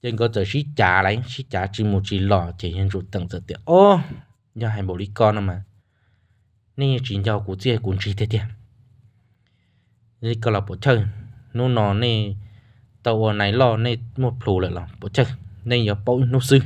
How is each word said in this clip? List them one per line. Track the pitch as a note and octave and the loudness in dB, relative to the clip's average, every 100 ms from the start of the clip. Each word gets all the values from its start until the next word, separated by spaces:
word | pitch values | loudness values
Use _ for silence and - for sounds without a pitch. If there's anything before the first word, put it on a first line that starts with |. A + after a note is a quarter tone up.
Trên | B2 A2+ | -6 0
có | A#2 | 0
tờ | A2 F#2+ | 0 -2
xí | C#3 D3 - | -2 -4 0
trả | F#2+ F#2 | 4 4
lại, | F#2+ A2 B2+ | 2 0 -4
xí | - C3 | -10 -8
trả | F#2+ G2 | -6 -6
chỉ | G2+ | -2
một | G#2+ G2 G2 | 0 0 -2
chỉ | G2+ | -2
lò | G2 G2 E2+ E2+ | 2 2 0 -8
thì | F2 | -8
hiện | F2+ F#2+ | -2 -2
trụ | G2 F2 | -2 -6
tầng | G2+ F2 | -8 -6
giờ | F#2 - | -10 -10
thì | - - | -14 2
ô, | E3+ G3+ F#3 C#3 - - _ _ - | 6 6 6 0 -12 -18 _ _ -6
do | A2+ | -4
hai | G#2 | -4
bộ | G2 F2+ | -4 -6
lý | G2+ | -8
con | - A2 G#2+ G2 | 2 2 4 -2
mà. | F2+ F#2+ _ _ _ _ _ _ _ _ _ _ - | -4 -10 _ _ _ _ _ _ _ _ _ _ -4
Nên | C#3 B2+ | 0 0
chỉ | C3 G2+ G2 | -2 -2 0
cho | G#2 | -2
cú | G2+ F#2+ | -4 -4
chia | C3 A2+ | 0 0
cũng | G2 F#2+ | 0 -4
chỉ | G#2 | -2
thế | G2 G#2+ | -2 -2
thế. | A2 - - - _ _ _ _ _ _ _ _ _ _ _ _ _ _ _ | -2 -4 -12 -20 _ _ _ _ _ _ _ _ _ _ _ _ _ _ _
Lý | A2+ A2+ | -4 -2
có | A#2+ | 0
là | G#2 | 0
bộ | G2 F#2 | -2 -2
chơi, | C#3 A#2+ G2 - - - - | 2 4 2 -6 -18 -20 -10
nó | A#2 B2+ | -2 0
nọ | A#2+ G#2 | 2 2
nè, | G2+ A#2+ A2+ G#2 G2+ - - _ _ _ _ | 2 0 0 -2 -6 -12 -20 _ _ _ _
tàu | B2 A2 A2 | -2 2 2
ở | |
này | G#2 G2+ | 2 2
lò | A2+ C3 A2 | 4 4 4
nè | A#2+ A#2+ A#2 - | 0 -2 -8 -4
một | B2+ B2 - | -2 -2 0
phù | F#2+ | 0
lại | F2+ | 0
lò, | F2 E2 - | -4 -10 -12
bộ | G2+ | -6
chơi, | - B2+ C3 - - | 0 0 0 -14 -14
nên | A#2 A#2+ A2 | -2 0 0
giờ | G2+ A2+ | 0 0
bộ | B2+ | 2
nó | B2+ B2+ | 2 2
sư | B2 C3+ | 6 4